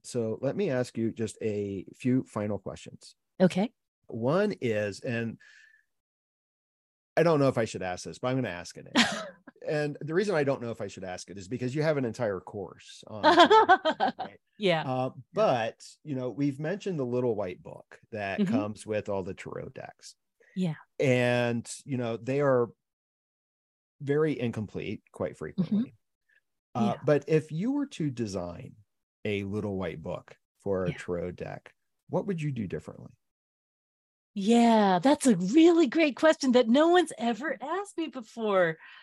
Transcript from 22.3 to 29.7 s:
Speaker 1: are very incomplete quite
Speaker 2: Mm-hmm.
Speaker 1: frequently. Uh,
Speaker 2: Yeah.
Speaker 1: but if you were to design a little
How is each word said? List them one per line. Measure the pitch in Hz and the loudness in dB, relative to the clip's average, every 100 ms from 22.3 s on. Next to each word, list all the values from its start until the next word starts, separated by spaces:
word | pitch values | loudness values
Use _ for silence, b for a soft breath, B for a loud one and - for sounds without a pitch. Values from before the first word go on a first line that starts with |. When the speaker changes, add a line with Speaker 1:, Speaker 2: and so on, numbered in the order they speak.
| 135 | 0
Speaker 1:
are | 143 127 117 - _ _ _ _ _ _ _ _ _ _ _ - | 4 4 2 -4 _ _ _ _ _ _ _ _ _ _ _ -10
very | 139 143 156 143 | -2 2 2 0
incomplete | 120 113 104 90 95 104 _ | -2 -4 -6 -6 -8 -8 _
quite | - 92 | -6 -6
Speaker 2:
Mm-hmm. | - | -6
Speaker 1:
frequently. | - - 175 208 254 _ _ _ _ _ _ _ _ | -10 -4 0 0 -2 _ _ _ _ _ _ _ _
Uh, | 127 104 | -2 -2
Speaker 2:
Yeah. | - | -2
Speaker 1:
but | 135 147 - | 0 0 2
if | 156 147 | 0 0
you | 156 220 | -4 -2
were | 285 285 | -2 -4
to | - 151 | -4 -4
design | 120 110 95 87 78 - - _ _ _ _ 110 | -4 -4 -4 -6 -10 -16 -20 _ _ _ _ -4
a | 101 | -2
little | 98 104 104 | -2 -4 -4